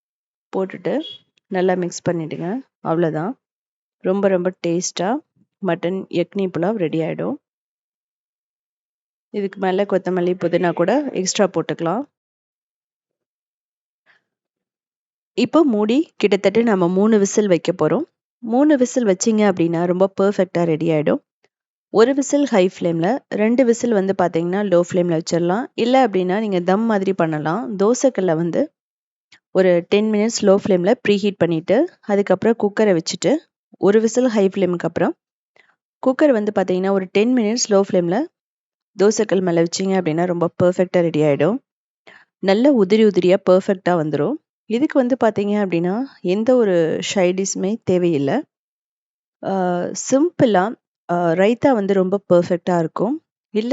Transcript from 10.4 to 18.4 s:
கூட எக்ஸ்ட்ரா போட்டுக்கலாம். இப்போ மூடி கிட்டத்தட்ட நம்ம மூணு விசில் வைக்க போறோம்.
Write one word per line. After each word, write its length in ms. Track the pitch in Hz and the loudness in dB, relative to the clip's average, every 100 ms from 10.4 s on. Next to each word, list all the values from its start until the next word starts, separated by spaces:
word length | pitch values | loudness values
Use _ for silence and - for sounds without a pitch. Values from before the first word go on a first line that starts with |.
| 170 170 175 | -2 0 -2
கூட 200 | 165 170 262 285 | 0 0 0 -2
எக்ஸ்ட்ரா 320 | - 185 - 185 | -4 -4 0 0
போட்டுக்கலாம். 580 | 165 156 151 165 208 294 _ _ _ _ _ _ _ _ _ _ _ _ _ _ _ _ _ _ _ _ _ _ _ _ _ _ _ _ _ _ _ _ - | 0 -4 -4 -4 -4 -8 _ _ _ _ _ _ _ _ _ _ _ _ _ _ _ _ _ _ _ _ _ _ _ _ _ _ _ _ _ _ _ _ -4
இப்போ 220 | 240 302 | 0 2
மூடி 340 | 320 208 214 254 339 _ | 2 2 2 0 -2 _
கிட்டத்தட்ட 460 | 196 190 196 220 | 0 2 2 2
நம்ம 240 | 233 190 170 | 2 2 2
மூணு 260 | 185 214 214 | 2 2 4
விசில் 280 | 196 - 208 | 2 0 2
வைக்க 240 | 165 - | 2 0
போறோம். 340 | 180 156 185 339 _ _ _ | -2 0 0 -4 _ _ _